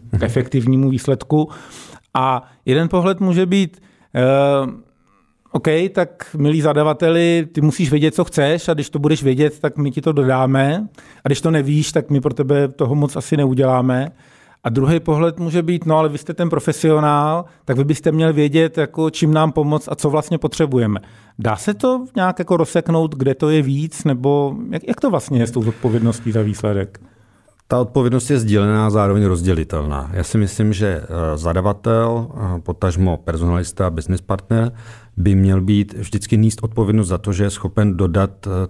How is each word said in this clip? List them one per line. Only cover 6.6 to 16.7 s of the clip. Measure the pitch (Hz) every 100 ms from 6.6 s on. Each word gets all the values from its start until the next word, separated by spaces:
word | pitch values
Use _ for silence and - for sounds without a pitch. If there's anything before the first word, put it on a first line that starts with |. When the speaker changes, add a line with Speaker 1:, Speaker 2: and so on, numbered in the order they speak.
Speaker 2:
zadavateli, | 151 147 151 147 165 170 170 170 156
ty | 156
musíš | 151 - 151
vědět, | 151 156 165
co | 170
chceš, | - 143 165 -
a |
když | 151 135
to | 143
budeš | 147 156
vědět, | 135 131 151 147
tak | 147 151
my | 143
ti | 143
to | 160
dodáme. | 147 131 131 131 135 139 170 214 - - -
A | 139
když | -
to | 165
nevíš, | 160 139 151 151
tak | 160 147
my | 139
pro | 147
tebe | - 135 143 139
toho | 139 127 147
moc | 139 -
asi | - 151
neuděláme.“ | 135 127 131 127 127 127 147 - _ _ _ _
A | 120
druhý | 120 135 165
pohled | 165 151 170 165
může | 170 175
být, | 165 175 165
„No, | 156
ale | 156
vy | 147
jste | -
ten | 165 170
profesionál, | 151 -